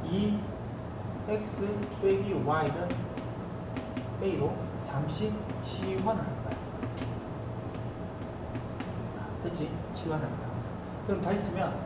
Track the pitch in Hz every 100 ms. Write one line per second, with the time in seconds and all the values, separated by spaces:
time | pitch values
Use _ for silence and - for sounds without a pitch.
0 | 160 185 208 208 - - - - - -
1 | - - - 214 208 - 202 202 208 -
2 | 196 196 202 160 135 156 151 170 175 -
3 | - - - - - - - - - -
4 | - - 190 151 147 - - - - 135
5 | 156 - 214 208 - - - - 190 190
6 | 190 220 196 - - - - - - -
7 | 120 117 - - - - - - - -
8 | - - - - - 123 - - - -
9 | - - - - 170 - 151 - - -
10 | 165 156 131 - - - - - - -
11 | - 196 175 202 196 185 185 190